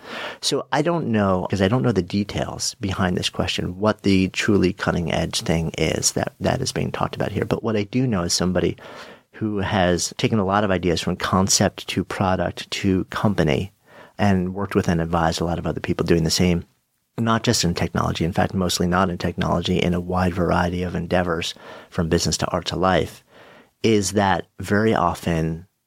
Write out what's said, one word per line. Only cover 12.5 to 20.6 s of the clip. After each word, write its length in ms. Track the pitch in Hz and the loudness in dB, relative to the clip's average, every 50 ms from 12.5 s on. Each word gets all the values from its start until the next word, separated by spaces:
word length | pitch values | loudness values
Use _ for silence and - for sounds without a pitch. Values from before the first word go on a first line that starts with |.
| - - - - | -4 -6 -10 -8
to 340 | - - - 98 92 92 - | -8 -2 0 2 2 2 0
company 640 | - - - - 110 95 - 82 76 67 - - - - _ _ _ - - - - _ | -2 -4 0 0 0 2 2 2 2 2 0 -2 -6 -10 _ _ _ -20 -20 -20 -20 _
and 360 | - 104 104 98 92 90 92 92 | 0 2 4 4 2 0 -2 -4
worked 220 | 98 98 98 - | -6 -6 0 0
with 140 | 98 90 - | 0 2 2
and 100 | 87 82 | 2 2
advised 400 | 82 82 87 85 82 82 82 - | 0 0 2 2 2 2 2 0
a 60 | 87 | -2
lot 120 | 85 85 | -2 -2
of 80 | 85 85 | -2 -4
other 140 | 85 76 - | -4 -4 -4
people 260 | - - 85 - 85 | -4 -4 -2 -2 2
doing 200 | 85 87 82 80 | 2 4 4 4
the 40 | 80 | 2
same, 360 | - - 90 90 87 85 - - _ _ _ _ _ _ _ _ _ | 2 2 4 4 2 2 -2 -8 _ _ _ _ _ _ _ _ _
not 260 | - 117 113 113 110 - | -4 0 0 0 2 2
just 200 | 123 113 - - | 0 0 2 0
in 100 | 85 87 | 0 0
technology, 520 | - 85 - - 87 80 85 90 - 85 | 0 -2 -2 0 -2 -2 -2 0 0 -2
in 80 | 82 101 | 0 2
fact, 200 | - 92 - - | 0 0 0 0
mostly 340 | 95 92 87 - - 92 | 0 0 0 0 0 0
not 220 | 87 87 90 95 92 | 2 2 2 2 0
in 80 | 87 | 0
technology, 600 | 90 - 87 - - 85 80 80 85 87 - 90 | -4 -4 -4 -2 -2 -2 0 0 0 0 0 2
in 160 | - - 90 87 | 2 2 2 0
a 80 | 87 | -2
wide 320 | 87 90 90 90 90 90 82 | -2 -2 0 0 0 0 2
variety 500 | 92 87 85 87 90 | 0 0 2 2 2